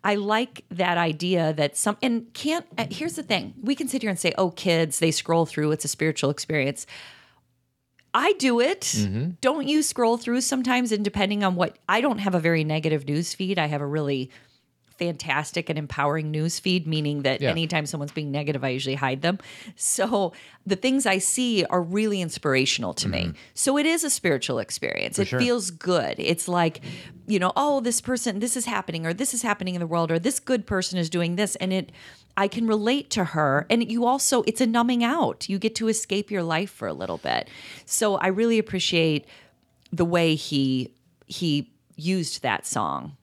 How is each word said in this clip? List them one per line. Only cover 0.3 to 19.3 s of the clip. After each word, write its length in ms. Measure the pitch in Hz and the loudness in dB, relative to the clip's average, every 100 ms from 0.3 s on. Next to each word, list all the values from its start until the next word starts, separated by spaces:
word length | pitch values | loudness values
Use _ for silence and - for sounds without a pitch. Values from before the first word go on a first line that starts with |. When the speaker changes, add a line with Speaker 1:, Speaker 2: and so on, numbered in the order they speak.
| 214 247 - _ | 0 0 -8 _
Speaker 1:
that 280 | 170 180 170 | -2 0 2
idea 560 | 170 156 180 180 160 | 0 0 0 2 2
that 240 | 151 147 - | 2 0 0
some, 200 | 208 208 | -2 0
and 280 | 254 233 233 | 0 -2 -4
can't, 320 | - 294 330 339 - | -6 -2 -2 -4 -8
uh, 80 | 196 | -6
here's 220 | - 320 | -4 -6
the 100 | - | -6
thing. 300 | 285 196 104 - | -2 -2 -2 -8
We 100 | 226 | -2
can 140 | 285 277 | -2 -2
sit 140 | 262 | -2
here 100 | 220 | -2
and 80 | 180 | 0
say, 140 | 175 - | 0 2
"Oh, 140 | 185 | 0
kids, 480 | - 190 165 165 - | 0 2 2 2 2
they 100 | 165 | 2
scroll 340 | 156 - 165 160 | 2 2 2 2
through. 240 | - 151 | 0 0
It's 140 | 151 147 | 0 -2
a 20 | |
spiritual 420 | - 160 156 139 | 0 0 2 0
experience." 560 | 143 - 156 135 139 - - - - - _ _ _ _ _ _ _ _ | 0 -2 0 0 -2 -12 -16 -18 -20 -20 _ _ _ _ _ _ _ _
I 200 | 226 320 | 0 2
do 260 | 381 262 233 | 2 2 4
it. 200 | 254 381 | 2 0
Speaker 2:
Mm-hmm. 500 | - - 101 104 156 175 | -2 0 0 0 -4 0
Speaker 1:
Don't 260 | 262 302 277 | 0 0 2
you 140 | 302 | 2
scroll 340 | 294 - 233 233 | 0 2 2 2
through 240 | 233 240 | 0 0
sometimes? 500 | 262 262 247 254 247 | 0 0 2 2 2
And 120 | 214 | 0
depending 400 | 208 202 196 208 | 0 0 0 2
on 120 | 196 180 | 2 2
what, 220 | 180 - - | 0 -2 0
I 120 | 214 | 2
don't 180 | 294 214 | 2 2
have 160 | 196 180 | 2 2
a 40 | |
very 240 | 165 165 | 4 2
negative 440 | 156 156 156 156 139 | 2 0 0 0 0
news 260 | 147 170 | -2 -2
feed. 240 | - 190 185 | -4 -2 0
I 60 | 151 | 0
have 140 | 147 | -2
a 40 | 143 | -2
really 420 | 151 143 139 127 - _ _ _ _ _ _ | -2 0 -2 -4 -10 _ _ _ _ _ _
fantastic 720 | 170 147 160 139 151 - 165 | -6 -4 -6 -6 -6 -6 -4
and 80 | 156 | -6
empowering 540 | 147 - 143 156 151 | -6 -2 -2 -2 -2
news 260 | 156 160 - | -2 -2 -2
feed, 300 | - 180 156 | -2 -2 0
meaning 360 | 156 147 147 | -2 -2 0
that 180 | 135 135 | 0 0
Speaker 2:
Yeah. 80 | 135 | 0
Speaker 1:
anytime 360 | 160 165 170 147 | 0 0 -2 -2
someone's 280 | 151 143 | -6 -6
being 180 | 160 147 | -6 -4
negative, 320 | 139 147 143 | -4 -2 -2
I 60 | 135 | -2
usually 260 | 127 135 135 | -2 -4 -2
hide 260 | 135 135 | -2 0
them. 180 | 165 | -2